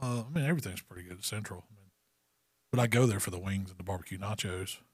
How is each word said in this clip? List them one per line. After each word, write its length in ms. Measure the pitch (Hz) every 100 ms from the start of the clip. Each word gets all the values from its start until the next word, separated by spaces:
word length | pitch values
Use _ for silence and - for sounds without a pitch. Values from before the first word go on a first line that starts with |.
Uh, 220 | 127 120 123
I 40 |
mean, 100 | 160
everything's 380 | 139 170 101 87
pretty 200 | - 90 90
good 100 | 90
at 60 |
Central. 400 | - 107 101 92 - 104 95 _ _ _ _ _ _ _ -
But 80 | 123
I 60 | 117
go 200 | 120 127
there 140 | 98
for 100 | -
the 80 | 90
wings 320 | 98 98 95
and 80 | 92
the 60 |
barbecue 340 | 90 92 - 95
nachos. 600 | 101 107 98 92 95 - -